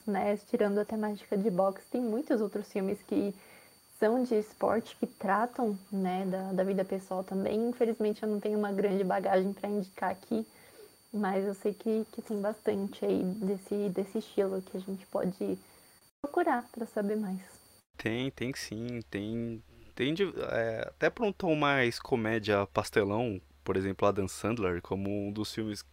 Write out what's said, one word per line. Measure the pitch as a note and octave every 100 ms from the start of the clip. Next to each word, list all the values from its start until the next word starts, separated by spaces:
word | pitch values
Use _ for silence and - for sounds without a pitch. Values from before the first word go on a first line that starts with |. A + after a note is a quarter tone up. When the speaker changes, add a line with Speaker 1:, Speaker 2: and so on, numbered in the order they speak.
| -
Speaker 1:
né? | F#3+ G3+ G#3 -
Tirando | A#3 G#3 G3+
a | G#3
temática | A3 G#3 G#3 - G3+
de | G#3+
boxe, | F3+ G3 F#3+ -
tem | B3
muitos | A#3 A3 D#4 A#3
outros | G3+ G#3 G3+
filmes | G3+ F#3+ G#3
que | - G3+ G3+ F#3+ - - - - _ -
são | G#3+ B3+
de | B3 G#3+
esporte, | G#3+ - G3 G#3+ - -
que | -
tratam, | - G3 G3+ B3 B3+ A3+ F#3+ -
né, | G3 F#3 F#3 F#3+
da, | F#3+ F#3+
da | F#3
vida | F#3+ F#3+ F#3+
pessoal | F#3+ F#3+ F#3
também. | F#3+ F#3+ G3 G#3+ A#3
Infelizmente, | A#3+ A#3 A3+ G#3+ G#3+
eu | G#3+
não | G#3
tenho | G#3+ G#3+
uma | G#3
grande | G3 G3+ F#3+
bagagem | F#3 G3 F#3 F#3+ F#3+
pra | G3 G#3
indicar | G#3 F#3+ - F#3+
aqui, | F#3+ - A3+ A3+ - - - - - _
mas | G#3 F#3+ G3 G3+
eu | G3
sei | G#3+
que, | G3 A3+ A3 G#3+
que | -
tem | - G#3
bastante | G3+ A3 G#3+ G3+ G3 - G3
aí | F#3+
desse, | F#3 G#3 F#3+ F#3+ - G#3 G3+
desse | F#3 F#3+ A3
estilo | - - G3 F#3+
que | F#3 F#3+
a |
gente | F#3+ G3 -
pode | - F#3 - G3+ F#3+ - - - _ _ _
procurar | C#4+ F4 E4+ A#3+ -
pra | A#3 A3+
saber | G#3+ G3+ G#3+
mais. | G3+ F#3 - - - _ _ -
Speaker 2:
Tem, | A2 A#2+ C3+
tem | - B2
sim, | - - G#2+ A#2+ A#2+ -
tem, | G2 G#2 A#2 A#2 A2+ - - - -
tem | C3+
de, | E3 F#3+ - -
é, | A#2 A2+ A2+ -
até | - D#3+
pra | - G#3+
um |
tom | - F3 D3+
mais | C#3+ C#3 A#2+ -
comédia | - B2 A2 A2+ G#2 G2+ G2+
pastelão, | - G2+ A2+ G2 G#2 B2 F#2 - -
por | - F#2+
exemplo, | G2 F#2+ G2+
Adam | G2 F#2+
Sandler, | - G#2 A#2+ F#2 F2
como | - G2 G2 G#2 G2+
um |
dos | G#2 G#2
filmes | - A2 G2+ -